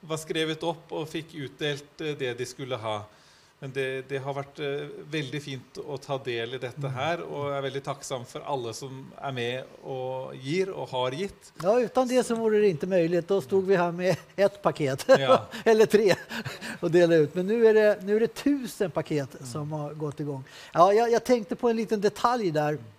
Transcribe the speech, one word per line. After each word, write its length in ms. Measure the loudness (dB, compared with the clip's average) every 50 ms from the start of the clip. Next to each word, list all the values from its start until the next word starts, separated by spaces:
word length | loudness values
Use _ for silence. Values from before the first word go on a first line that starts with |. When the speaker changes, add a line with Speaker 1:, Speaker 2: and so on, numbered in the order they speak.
Speaker 1:
var 160 | -6 -6 -8
skrivit 460 | -8 -6 -6 -2 -2 -2 -2 -2 -4
upp 300 | -4 -4 -4 -6 -10 -10
och 160 | -8 -8 -8 -6
fick 260 | -8 -10 -10 -10 -12
utdelt, 640 | -12 -12 -12 -8 -6 -4 -4 -4 -4 -8 -18 _ -8
eh, 60 | -6 -6 -4 -4
det 160 | -4 -6 -4 -6
de 80 | -8
skulle 300 | -8 -8 -12 -8 -6 -6
ha. 260 | -6 -4 -4 -6 -6 -6 -12 _ _ _ _ _ _ _ _ _ _
Men 140 | -16 -10
det, 360 | -6 -4 -4 -4 -4 -6 -8 -6
det 100 | -8 -6
har 160 | -6 -6 -6
varit, 240 | -6 -8 -10 -10 -8
eh, 80 | -6 -6 -6 -6 -8 -10 -14 -16 -14 -8
väldigt 340 | -6 -6 -6 -6 -8 -10 -8
fint 340 | -8 -12 -12 -12 _ _ -14 -12 -10
att 140 | -10 -12
ta 160 | -8 -6 -8 -6
del 360 | -4 -4 -4 -4 -4 -6 -6
i 40 | -8
detta 200 | -8 -10 -8 -6
Speaker 2:
Mm. 120 | -6 -6
Speaker 1:
här, 280 | -4 -4 -2 -2 -2 -4
och 300 | -6 -8 -8 -6 -6 -4
jag 60 | -4 -4
är 40 |
väldigt 220 | -6 -6 -6 -6 -6
tacksam 400 | -8 -10 -8 -8 -8 -8 -8 -8
för 160 | -10 -14 -14
alla 320 | -8 -6 -6 -6 -6 -8
som 340 | -10 -10 -12 -12 -14 -14 -16 -18 -18
är 160 | -10 -10 -8
med 320 | -6 -4 -4 -4 -4 -6 -10 -12 -18 -18
och 540 | -12 -10 -8 -8 -6 -6 -6 -8 -10 -10 -12
ger 340 | -12 -8 -4 -2 -2 -2 -2
och 180 | -4 -8 -8 -6
har 240 | -2 -2 -2 -2
gett. 400 | -2 -4 -8 -8 -8 _ _ -20 _ -4
Speaker 2:
Ja, 180 | 0 2 4 4
utan 280 | 2 2 2 0 0 4
det 160 | 2 2 2
så 100 | 2 -2
vore 240 | 0 2 2 4 6
det 80 | 4 4
inte 180 | 4 2 -2
möjligt. 420 | 2 2 4 4 4 2 0 0 2
Då 120 | 0 0
stod 260 | 0 2 0 0 4
vi 100 | 4 4
här 160 | 4 4 0
med 240 | -2 -2 0 0 0 0 -4 -14 0
ett 260 | 2 2 2 2 0
paket, 420 | -2 -2 0 0 -2 -2 -2 -4 4 6
Speaker 1:
Ja. 380 | 6 6 8 6 4 4 4 -2 -14
Speaker 2:
<laughs> 100 | -2 4
eller 220 | 4 6 6 6
tre, 280 | 6 6 4 6 4 2 2 -2 -10 -10 -10 -10 -10 -12 -12 -12 -12 -10 -4
och 100 | -4 4
dela 240 | 6 6 8 8 8
ut. 200 | 6 6 4 2
Men 120 | -4 -2
nu 200 | 0 2 6 6
är 80 | 6 8
det, 240 | 8 6 6 4 2
nu 140 | 0 0 2
är 40 | 2
det 140 | 2 0 -2
tusen 560 | -2 0 0 0 0 -2 -10 -4 -4 -4 -2
paket 440 | -2 -4 -4 -2 -2 -2 -2 -4 -10
Speaker 1:
Mm. 120 | -14 -14
Speaker 2:
som 260 | -10 -8 -8 -6 -6
har 220 | -6 -6 -8 -8 -8
gått 260 | -8 -8 -8 -6 -6
igång. 240 | -6 -6 -6 -8 -10 -16 -20 -20 -20 -6
Ja, 200 | 4 6 6 6
jag, 180 | 6 4 4 4
jag 140 | 2 2 4
tänkte 320 | 2 2 2 2 -6 -6
på 120 | -2 0 0
en 80 | 0
liten 240 | 0 0 -2 -2 0
detalj 500 | 0 -2 -2 2 0 0 2 2 0 0
där. 280 | 0 0 0 0 -2 -6 -8 -16 -20